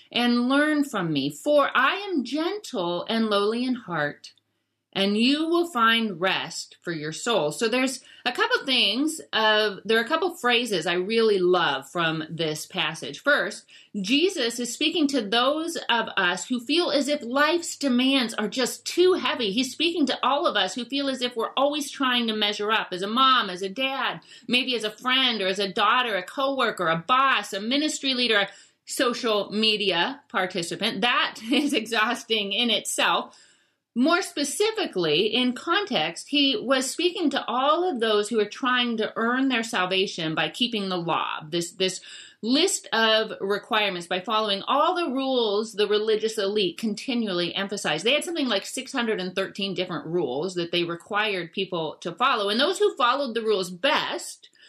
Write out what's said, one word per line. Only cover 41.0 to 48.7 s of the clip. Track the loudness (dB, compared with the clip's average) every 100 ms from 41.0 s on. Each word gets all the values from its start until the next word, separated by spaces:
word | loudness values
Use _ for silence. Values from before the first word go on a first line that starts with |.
| -2 -2 -2 -6 -4
this, | -4 -4
this | -2 -2 -2 -12 -20 -20 -8
list | 0 2 2 0 -2
of | 2 4 4 2 -4
requirements, | -2 -2 0 0 2 -2 -4
by | -4
following | 0 0 0 -2 0
all | 2 2 2
the | -2
rules | -2 0 0 2 0 0
the | 0 2
religious | 2 2 0 0 -2
elite | -2 0 0 -2
continually | -4 -4 -4 -2 -2 -2 -2
emphasized. | -4 -6 -4 -2 0 2
They |
had | 0
something | 0 -2 0
like | -2
six | -4